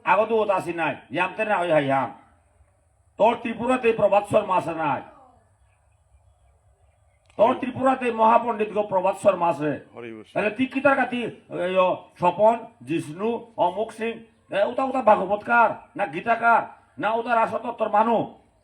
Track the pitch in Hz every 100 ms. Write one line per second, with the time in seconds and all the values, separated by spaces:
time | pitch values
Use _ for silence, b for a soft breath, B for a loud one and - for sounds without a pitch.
0 | - 190 214 226 202 185 160 170 156 -
1 | - - 180 175 214 196 175 151 139 135
2 | 120 - _ _ _ _ _ _ _ _
3 | _ - 214 226 233 220 240 254 233 220
4 | 208 202 - 214 202 185 - 160 156 120
5 | - - _ _ _ _ _ _ _ _
6 | _ _ _ _ _ _ _ _ _ _
7 | _ _ _ - 226 - 254 - 262 254
8 | 247 220 220 233 233 208 208 185 208 190
9 | 190 196 202 180 170 143 151 131 - 117
10 | 117 110 104 - 208 214 262 269 285 269
11 | 254 240 214 - - 156 180 185 185 151
12 | - - 175 185 214 233 - - 120 160
13 | 135 165 214 233 - - 175 185 220 -
14 | 226 226 - _ - 185 226 247 269 254
15 | 214 180 185 208 - 240 220 - - -
16 | 202 156 226 226 233 220 - - _ -
17 | 196 226 240 226 226 214 247 - 208 208
18 | 226 214 - - _ _